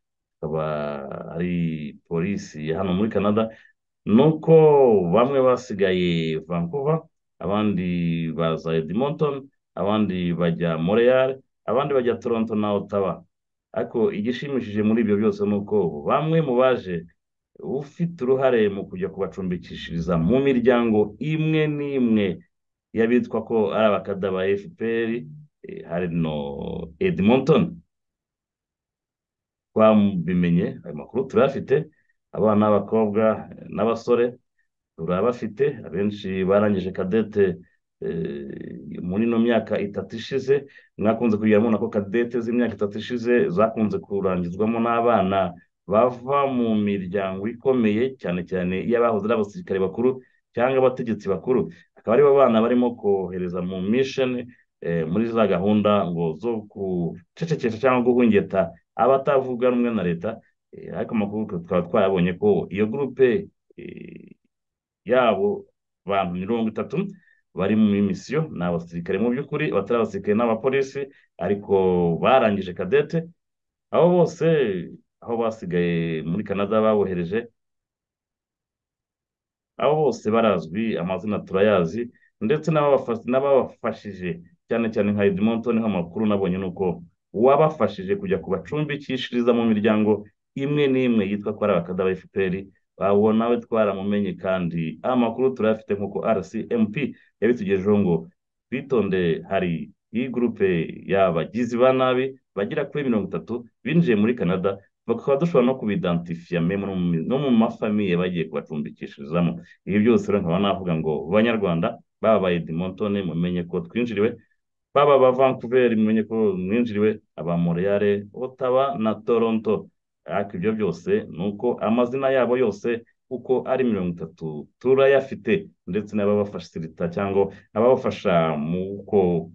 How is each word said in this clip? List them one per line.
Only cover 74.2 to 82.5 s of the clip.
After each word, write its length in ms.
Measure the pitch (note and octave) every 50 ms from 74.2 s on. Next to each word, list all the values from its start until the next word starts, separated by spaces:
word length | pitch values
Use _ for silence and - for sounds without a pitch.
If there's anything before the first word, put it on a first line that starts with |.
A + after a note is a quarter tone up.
bose, 240 | D#3+ - - - D3+ E3 D#3+ D3 B2+ G#2+ F#2+ F2 - - - - _ _ _ _
aho 140 | - G#2+ A#2
basigaye 880 | A2+ A#2 A2 A2 - - F2 F2 F2 F2 E2+ E2+ E2+ E2+ E2 E2 D#2
muri 220 | D2 E2 F2 G#2 G#2
Canada 320 | G2+ G2 G2 G2+ G2 A2 G#2+
babohereje, 680 | A2 A2 G#2+ G#2 G2 F#2+ F#2 F2 F2 E2+ G2+ A#2 A#2+ - _ _ _ _ _ _ _ _ _ _ _ _ _ _ _ _ _ _ _ _ _ _ _ _ _ _ _ _ _ _ _ _ _ _ _ _ _ _ _ _ _ _ _ _ _ -
abo 160 | - C#3 D3+ D#3 D3+
bose 240 | B2+ A2 - - A2
barazwi, 640 | A2 - A3+ D3+ F#2+ F2 E2 D#2+ E2+ G#2+ A2+ A2 G2
amazina 480 | D2 E2+ F#2+ F#2+ F2 E2+ G#2+ G#2 F2
turayazi, 640 | - - F#2 F#2+ G2+ G#2+ G#2 F#2 E2+ E2 G#2+ A#2 A#2+ B2 - _ _ _ _ -
ndetse 300 | G#2 A2+